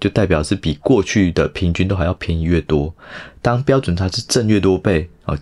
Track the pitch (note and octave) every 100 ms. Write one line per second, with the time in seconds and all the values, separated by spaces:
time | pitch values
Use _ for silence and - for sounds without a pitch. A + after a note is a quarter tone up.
0 | G2+ A#2 F#2+ D#2+ D2+ - D#2 D2 - B2
1 | - A2 F2+ E2 C#2+ - F2+ E2 F#2 F#2+
2 | E2 F2+ - E2 D#2+ E2+ - D2+ D2+ -
3 | - - - - A#2+ B2 C#3 C3+ C3+ F2
4 | F#2+ G#2 - - A2 G#2+ F#2 F#2 G#2+ E2+
5 | E2 - - D2+